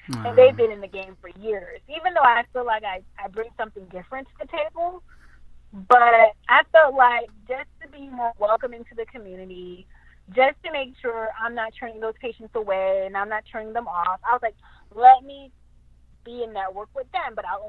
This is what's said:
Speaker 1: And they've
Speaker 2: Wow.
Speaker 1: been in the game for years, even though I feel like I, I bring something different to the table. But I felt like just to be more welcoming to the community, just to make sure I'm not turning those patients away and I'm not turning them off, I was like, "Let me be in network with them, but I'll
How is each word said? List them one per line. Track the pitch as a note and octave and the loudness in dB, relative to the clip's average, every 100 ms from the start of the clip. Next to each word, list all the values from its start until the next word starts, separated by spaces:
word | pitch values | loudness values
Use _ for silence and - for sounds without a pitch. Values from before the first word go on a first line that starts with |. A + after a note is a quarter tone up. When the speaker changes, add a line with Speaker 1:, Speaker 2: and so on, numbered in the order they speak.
| - C4 A#3 | -12 -8 0
Speaker 1:
And | A#3 | 8
they've | B3+ | 8
Speaker 2:
Wow. | B3 | 6
Speaker 1:
been | A3+ | -2
in | G#3 | -2
the | G3 | -14
game | G3 F#3+ F#3+ | -14 -16 -18
for | F3+ F3+ | -20 -14
years, | A3 G3+ F3 - - | -8 -8 -8 -20 -16
even | D#4 F4 | -6 -2
though | E4+ | 4
I | B3 A#3 A#3+ | 4 4 0
feel | B3 A#3+ | -6 -4
like | A3 | -4
I, | G#3+ F#3 - - | -6 -10 -14 -16
I | G3 | -14
bring | F#3+ A3+ - | -10 -12 -10
something | A3 G3+ F#3 | -12 -12 -16
different | F3+ F3 C4 C4+ | -16 -14 -14 -14
to | - | -16
the | C#4+ | -10
table. | E4+ D4+ E4 F4 F4+ - - - - - - - | -6 -6 -4 -6 -8 -20 -20 -20 -20 -20 -20 -20
But | G3+ F#3 B3 A#3+ A3+ A3 - - | -10 4 6 6 6 4 2 2
I | C4+ D#4 | 2 6
felt | D#4+ D4 C4+ | 6 6 6
like | B3 A#3+ A#3+ - - | 4 2 -6 -16 -12
just | B3+ D4 - | -12 -12 -20
to | C#4+ | -20
be | C#4+ C#4 | -20 -16
more | B3+ A#3 A#3 | -6 -6 -2
welcoming | G#3 A3+ C#4+ A#3 A#3 | 0 0 -2 -12 -18
to | A3+ | -14
the | A3+ | -14
community, | B3+ G3+ F#3 F#3 F3+ F3+ F3+ - - _ _ - G3+ | -14 -18 -18 -18 -16 -16 -18 -20 -20 _ _ -6 2
just | C4+ D4+ F4+ | 2 2 -10
to | |
make | D4+ C4 B3+ | -10 -10 -10
sure | B3 A3+ A3 G#3+ | -8 -6 -8 -6
I'm | A#3 A#3+ | -8 -6
not | A3+ - | -10 -10
turning | A#3 A3 | -14 -10
those | A3 A3 | -10 -8
patients | B3 A3+ A3 A3+ | -12 -14 -12 -8
away | G#3 F#3+ F#3+ F#3+ F#3+ | -4 -2 0 -2 -4
and | G3 | -6
I'm | G3+ | -6
not | G#3+ A3 | -8 -10
turning | A3+ A3 | -14 -8
them | A3+ A3+ | -8 -6
off, | F3 F3 - - | -4 -4 -4 -2
I | |
was | - | -2
like, | A3+ G#3 _ - _ | -4 -8 _ -20 _
"Let | G3+ B3 C4 | 6 8 8
me | C4+ C#4 C4+ _ _ _ _ _ _ _ A#3+ | 4 -20 -20 _ _ _ _ _ _ _ -18
be | A#3+ | -12
in | A3+ | -10
network | A3 F#3+ F#3+ - | -8 -8 -10 -12
with | - B3+ | -12 -8
them, | F#4 C#4+ A3 | -8 -8 -10
but | F3 | -8
I'll | G3 | -10